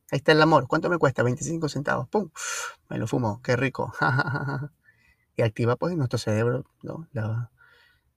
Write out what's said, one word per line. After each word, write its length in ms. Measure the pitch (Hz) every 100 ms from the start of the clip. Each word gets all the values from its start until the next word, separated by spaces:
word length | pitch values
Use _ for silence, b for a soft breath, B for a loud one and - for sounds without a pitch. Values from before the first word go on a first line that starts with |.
| _
Ahí 80 | 143
está 140 | -
el 100 | 156
amor. 240 | 156 151 123
¿Cuánto 240 | 156 170
me 80 | 170
cuesta? 240 | 143 -
Veinticinco 460 | 120 123 139 165 151
centavos. 400 | 139 143 131 127
¡Pum! 220 | 214 185 B B B B B -
Me 100 | 120
lo 80 | 110
fumo. 340 | 139 113 101
¡Qué 140 | - 123
rico! 360 | 131 - - -
<laughs> 720 | 151 131 - 143 139 139 147 - b b b b b -
Y 60 |
activa, 320 | 117 - 117
pues, 180 | 123 170
en 60 | 180
nuestro 180 | 123 120
cerebro, 480 | - 107 117 131 - _
¿no? 260 | - - 165
La, 400 | 113 107 113 117 b b b b b b